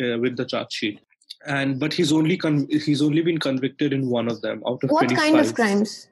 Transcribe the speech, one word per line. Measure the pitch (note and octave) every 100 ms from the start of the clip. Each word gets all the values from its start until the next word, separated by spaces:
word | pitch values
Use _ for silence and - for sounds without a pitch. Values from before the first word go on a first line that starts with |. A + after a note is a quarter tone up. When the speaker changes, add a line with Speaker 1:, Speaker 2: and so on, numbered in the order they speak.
Speaker 1:
uh, | B2 A#2
with | B2+ B2
the |
charge | B2 A2+ A2+
sheet. | - G#2+ G#2+ _ _ _ - -
And, | C#3 C#3 C3
but | D3+
he's | E3 D#3
only | D#3 D#3+ F3+
con-, | D#3+ D3 C3+
he's | D3+ D3+ C#3+
only | D3+ D#3
been | E3+ E3
convicted | C#3 C3 C3 - D3
in | C3+ B2+
one | A#2+ A#2
of | A2
them | A2 A2 A2
out | B2
of | C3+
Speaker 2:
What | D#4 B3
kind |
of | -
Speaker 1:
twenty-five. | D4+ D#4 C#4
Speaker 2:
crimes? | - G#3+ G3+ A3 - -